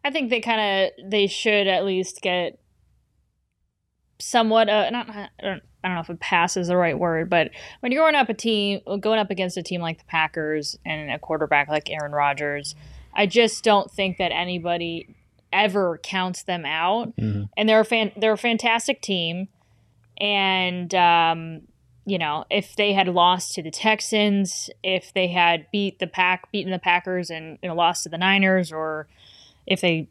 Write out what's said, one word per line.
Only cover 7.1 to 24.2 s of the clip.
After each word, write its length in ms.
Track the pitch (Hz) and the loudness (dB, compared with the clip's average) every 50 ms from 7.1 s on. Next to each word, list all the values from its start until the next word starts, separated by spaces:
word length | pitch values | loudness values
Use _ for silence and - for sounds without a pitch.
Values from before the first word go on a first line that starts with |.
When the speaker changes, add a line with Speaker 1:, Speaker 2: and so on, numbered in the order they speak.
| 165 160 165 180 | 0 -2 -2 2
Speaker 1:
but 220 | 180 170 156 - - - - - - _ | 2 2 2 0 -4 -16 -20 -20 -16 _
when 120 | - 247 | -4 -2
you're 120 | 254 294 320 | 0 4 4
going 120 | 320 302 | 4 4
up 140 | 285 262 - | 4 2 0
a 40 | 220 | -2
team, 480 | - - 233 220 208 202 202 202 190 _ - 190 202 | -4 -2 0 0 0 0 0 -2 -4 _ -6 -6 -2
going 200 | 190 214 220 220 | 0 0 2 2
up 120 | 208 202 | 0 -2
against 260 | 196 180 185 180 180 | -2 -4 -4 -4 -4
a 60 | 185 165 | -8 -8
team 180 | - 180 175 | -6 -6 -4
like 160 | 170 165 165 | -4 -6 -6
the 80 | - _ | -8 _
Packers 720 | _ - 160 156 156 - 165 156 151 156 156 143 - - - _ | _ 0 0 0 0 -2 -4 -4 -2 -2 -4 -4 -6 -12 -12 _
and 260 | 160 156 151 151 143 | -8 -8 -8 -6 -8
a 80 | 127 156 | -8 -8
quarterback 480 | - - 160 156 156 147 151 143 143 147 | -4 -4 -2 -2 0 2 2 2 2 2
like 200 | 151 151 151 - | -2 -4 -2 -4
Aaron 220 | - 156 147 147 | -8 -6 -6 -4
Rodgers, 640 | 147 147 143 143 143 139 147 147 143 143 143 - - - - - - - - - - | -2 0 0 0 0 -2 -4 -4 -4 -6 -8 -12 -16 -16 -20 -20 -20 -20 -20 -8 -2
I 120 | - 208 | 0 0
just 380 | 190 - 233 233 220 226 - - | 4 4 4 4 4 2 0 2
don't 260 | 220 208 202 - - | 4 4 4 2 -2
think 280 | - - 196 190 180 | -4 -4 -4 -4 -2
that 140 | - 190 175 | -2 -2 -2
anybody 840 | - 160 175 180 180 175 165 175 170 170 170 170 170 165 - - - _ _ _ _ _ _ _ | -2 -2 -4 -4 -6 -6 -2 -2 -2 -2 -2 -6 -6 -8 -10 -14 -20 _ _ _ _ _ _ _
ever 480 | - 190 214 214 185 202 190 175 165 151 - | 0 2 2 2 2 2 0 0 -2 -4 -8
counts 400 | - 196 190 185 185 180 - - | -4 -2 -2 -2 -2 -4 -8 -6
them 220 | - 180 175 160 | -6 -6 -4 -4
out. 500 | 139 151 160 165 180 202 233 233 226 - | -4 -2 0 0 0 0 0 -2 -6 -6
Speaker 2:
Mm-hmm. 260 | - 113 110 101 101 101 101 _ | -4 -2 -2 -2 -2 -4 -6 _
Speaker 1:
And 100 | - 214 | 0 2
they're 120 | 220 220 220 | 6 6 6
a 60 | 214 | 6
fan-, 260 | 220 233 226 220 202 - | 4 2 0 0 -2 -2
they're 160 | 208 214 220 214 | 0 2 2 2
a 40 | |
fantastic 640 | 202 - 240 233 226 - 240 226 233 - - 269 - | 2 2 0 0 2 2 2 0 0 0 -2 -4 -4
team. 460 | - - 196 180 170 165 170 180 190 - _ _ _ _ _ _ _ _ _ _ _ _ _ - | -2 -4 -2 -2 -2 -2 -4 -6 -8 -10 _ _ _ _ _ _ _ _ _ _ _ _ _ -4
And, 760 | 202 208 202 196 196 190 190 185 185 180 180 180 180 165 190 | -2 0 0 2 2 2 2 2 0 0 -2 -4 -4 0 2
um, 680 | 185 175 170 170 170 165 165 165 165 165 165 165 156 - _ _ _ _ _ _ _ _ | 4 6 6 6 6 4 4 2 0 -4 -12 -12 -14 -16 _ _ _ _ _ _ _ _
you 140 | 190 196 180 | -4 -4 -2
know, 260 | 165 151 147 156 - _ | -2 -2 -4 -4 -4 _
if 240 | - 208 196 - - | -2 -2 -2 -4 -2
they 180 | - 208 208 196 | -2 0 2 4
had 140 | 196 190 | 2 2
lost 480 | 185 175 175 175 175 180 180 - - - | 2 4 4 6 4 4 2 -2 -8 -8
to 80 | - 160 | -10 -10
the 80 | 160 | -10
Texans, 1000 | 156 - - 220 214 214 - - 220 214 | -10 -2 0 0 0 0 -2 -2 0 2